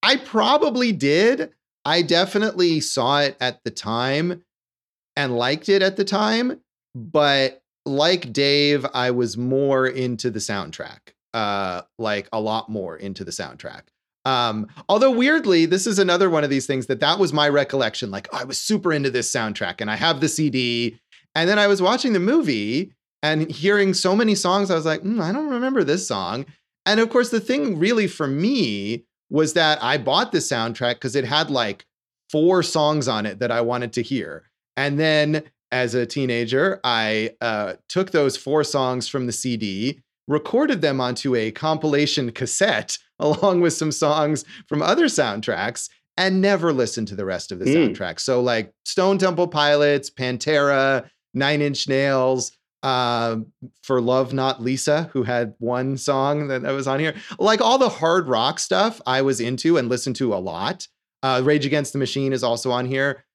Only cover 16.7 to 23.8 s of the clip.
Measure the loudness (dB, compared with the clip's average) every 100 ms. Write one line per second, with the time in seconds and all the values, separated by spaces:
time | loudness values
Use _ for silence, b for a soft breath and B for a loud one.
16.7 | -4 -2 0 0 2 2 2 2 2 0
17.7 | 0 -2 -2 -8 -8 -10 -10 -8 -8 -2
18.7 | -2 0 0 0 0 -2 -2 -2 -4 -6
19.7 | -4 -4 0 2 2 0 0 0 0 0
20.7 | 0 -2 -6 _ b b -2 2 4 4
21.7 | 4 2 2 2 0 2 2 2 0 0
22.7 | -2 -4 _ _ _ -2 0 -2 -2 2
23.7 | 4